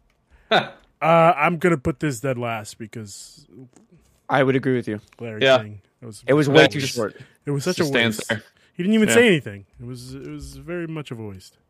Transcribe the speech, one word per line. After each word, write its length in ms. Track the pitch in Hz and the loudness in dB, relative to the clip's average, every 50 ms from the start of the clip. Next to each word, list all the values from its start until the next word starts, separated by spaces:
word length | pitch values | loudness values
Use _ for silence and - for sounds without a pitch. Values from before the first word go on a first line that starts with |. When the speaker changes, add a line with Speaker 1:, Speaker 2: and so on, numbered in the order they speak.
| _ _ _ _ _ _ _ _ _ - 220 180 - - - - _ _ _ - | _ _ _ _ _ _ _ _ _ 0 0 0 0 -2 -8 -20 _ _ _ -2
Speaker 1:
Uh, 320 | 147 160 170 165 165 170 180 | 0 4 4 6 6 4 4
I'm 220 | 139 151 170 175 | 4 2 0 0
gonna 180 | 151 190 175 165 | 2 2 2 2
put 220 | 139 - 160 156 - | 0 -2 -4 -4 -4
this 220 | 160 151 131 107 | -4 -6 -4 -4
dead 160 | - 135 127 | -4 -6 -4
last 400 | 120 120 117 113 110 107 - - | -4 -4 -6 -6 -8 -10 -12 -16
because 680 | - 113 104 - 117 107 101 - - - - - 156 143 _ 87 117 131 - _ - _ _ 175 _ _ _ _ _ _ - | -16 -16 -14 -14 -14 -16 -16 -16 -20 -20 -20 -20 -20 -20 _ -20 -20 -20 -20 _ -20 _ _ _ _ _ _ _ _ _ 0
Speaker 2:
I 120 | - 139 | 0 2
would 140 | 131 135 127 | 2 2 2
agree 180 | 135 131 135 127 | 0 0 0 -2
with 100 | 120 113 | -2 -2
you. 140 | - 107 107 - _ _ - | -4 -8 -8 -10 _ _ -16
Speaker 1:
Larry 220 | 117 117 110 107 131 | -14 -12 -4 0 4
Speaker 3:
Yeah. 140 | 135 131 123 | 4 4 4
Speaker 1:
King. 200 | 110 107 107 101 _ _ _ _ | 2 -2 -14 -18 _ _ _ _
It 40 | 120 | -20
was, 180 | 117 104 - - | -20 -18 -6 0
Speaker 2:
It 60 | - 135 | 2 2
was 140 | 151 143 | 4 4
way 140 | 143 139 156 | 6 6 6
Speaker 3:
That 100 | 143 131 | 6 6
Speaker 2:
too 80 | - 147 | 4 -2
Speaker 3:
just 160 | 135 131 - | -6 -4 -4
Speaker 2:
short. 220 | 120 107 98 - - - - _ _ - | -4 -4 -4 -6 -10 -20 -20 _ _ -8
Speaker 1:
it 60 | 147 | -6
was 140 | 143 143 127 | -4 -4 -2
such 100 | 185 180 | -2 -2
Speaker 3:
just 140 | - 170 143 | -2 -2 0
Speaker 1:
a 40 | 135 | 2
Speaker 3:
stands 260 | 120 117 113 107 - | 2 2 0 0 -4
Speaker 1:
waste. 100 | - - | -6 -6
Speaker 3:
there. 140 | 110 104 - _ _ _ _ _ _ | -6 -6 -8 _ _ _ _ _ _
Speaker 1:
He 100 | - 175 | -4 -2
didn't 100 | 202 220 | 0 2
even 160 | 220 214 - | 2 4 4
Speaker 3:
Yeah. 40 | 226 | 6
Speaker 1:
say 120 | 233 247 | 6 6
anything. 380 | 226 180 143 - 110 101 101 98 _ _ - | 6 4 2 0 -6 -12 -14 -16 _ _ -18
It 40 | 120 | -16
was, 280 | 120 127 120 123 127 131 | -16 -14 -14 -16 -16 -16
it 100 | 139 135 147 | -16 -14 -14
was 260 | 151 147 139 - 139 | -14 -14 -14 -16 -18
very 320 | 135 139 156 175 175 170 | -16 -12 -10 -10 -8 -8
much 240 | 160 160 156 143 - | -8 -8 -10 -10 -10
of 80 | 127 113 | -10 -12
a 40 | 110 | -12
waste. 300 | 104 98 95 - - _ _ _ | -12 -14 -16 -18 -20 _ _ _